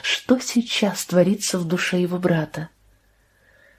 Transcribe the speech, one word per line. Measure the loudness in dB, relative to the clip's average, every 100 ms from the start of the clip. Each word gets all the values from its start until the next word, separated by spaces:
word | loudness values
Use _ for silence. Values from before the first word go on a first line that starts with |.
«что | -6 -2 2 2
сейчас | 0 -2 -2 0 -2 -2
творится | 0 4 4 2 -2 -4
в |
душе | -2 -2 0 0
его | 0 0
брата?» | 0 0 -2 -6 -12 _ _ _ _ _ _ _ _ _ _